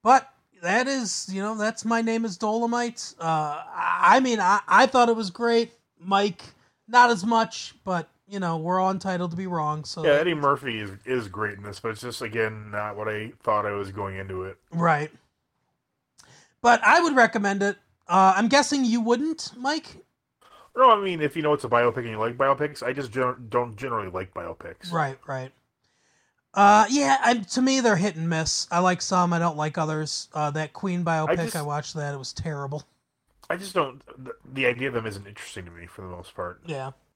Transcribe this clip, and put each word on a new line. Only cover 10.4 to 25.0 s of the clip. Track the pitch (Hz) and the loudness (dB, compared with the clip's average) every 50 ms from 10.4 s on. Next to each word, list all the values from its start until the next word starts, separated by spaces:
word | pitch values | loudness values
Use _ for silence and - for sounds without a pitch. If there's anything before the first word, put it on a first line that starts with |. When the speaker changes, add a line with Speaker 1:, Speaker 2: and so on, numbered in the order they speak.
| 143 139 139 - 139 131 113 110 | 2 2 2 0 -2 -8 -6 -6
Speaker 2:
is, | 104 101 98 101 _ | -8 -10 -12 -14 _
is | 123 131 127 110 | -4 -4 -4 -4
great | 98 92 104 107 104 101 | -6 -6 -6 -6 -6 -6
in | 98 101 | -10 -14
this, | 104 98 - | -14 -14 -8
but | - 113 | -8 -8
it's | 110 104 | -8 -8
just, | 123 123 117 - | -10 -12 -10 -10
again, | 127 110 110 117 110 110 110 107 107 104 | -10 -6 -2 -2 -2 -2 -4 -10 -14 -10
not | 104 104 104 107 101 | -8 -6 -6 -6 -8
what | 107 107 | -6 -6
I | 110 107 107 110 117 - _ | -6 -6 -6 -8 -10 -14 _
thought | _ 117 107 104 104 | _ 0 0 0 0
I | 104 | -2
was | 101 101 98 98 | -4 -4 -6 -8
going | 92 104 101 95 95 | -8 -8 -8 -8 -8
into | 95 98 95 95 92 92 | -10 -10 -10 -10 -10 -10
it. | 95 95 _ _ _ | -12 -14 _ _ _
Speaker 1:
Right. | 165 170 170 170 160 143 151 151 _ _ _ _ _ _ _ _ _ _ _ _ _ _ _ _ _ _ _ _ _ _ - _ - _ _ _ _ _ | -4 0 0 2 0 0 -2 -8 _ _ _ _ _ _ _ _ _ _ _ _ _ _ _ _ _ _ _ _ _ _ -20 _ -20 _ _ _ _ _
But | - 240 240 233 233 | 4 4 4 6 6
I | 214 277 339 | 6 6 6
would | 349 330 285 | 4 4 6
recommend | 262 233 220 - 220 202 202 202 202 202 | 6 4 4 4 0 0 0 0 0 0
it. | 202 196 _ _ _ _ _ _ | -2 -2 _ _ _ _ _ _
Uh, | - 175 190 190 190 185 | 2 4 6 6 6 6
I'm | 190 226 | 4 2
guessing | 220 - 277 277 - 294 277 262 | 4 4 4 4 4 0 0 2
you | 226 220 240 | 2 0 0
wouldn't, | 220 233 240 233 294 320 320 - - - - | 2 2 0 0 0 -4 -4 -6 -10 -14 -14
Mike? | 247 247 269 311 320 311 - - - _ _ _ _ _ _ _ _ _ _ _ - - _ _ | -8 -4 -4 -4 -4 -8 -12 -20 -20 _ _ _ _ _ _ _ _ _ _ _ -20 -20 _ _
Speaker 2:
No, | 240 262 254 | 6 8 8
I | 220 202 | 8 6
mean, | 196 190 175 160 | 4 -4 -2 -2
if | 151 143 - | -2 -2 -2
you | 170 | -2
know | 151 151 151 | 0 0 0
it's | 143 - | 0 0
a | 117 | 2
biopic | 120 120 120 120 117 131 | 2 4 4 4 2 0
and | 120 117 | -8 -6
you | 110 107 | -4 -4
like | 110 117 123 | -4 -4 -2
biopics, | 123 139 135 135 127 151 151 147 - 127 | 0 2 2 2 0 -2 -6 -6 -6 -6
I | 123 131 | -6 -6
just | 143 139 120 | -6 -8 -6
gen-, | 104 131 127 123 123 123 123 110 | -4 -2 -2 -2 -2 -6 -10 -4
don't | 104 123 123 120 110 | -2 -2 -2 -2 -8
generally | 101 131 131 120 110 101 92 | -10 -8 -6 -4 -4 -6 -6
like | 90 92 95 95 _ | -8 -8 -10 -10 _
biopics. | - 85 85 82 _ - - - _ - 180 | -12 -12 -12 -12 _ -16 -18 -18 _ -12 -6
Speaker 1:
Right, | 175 165 | -4 -4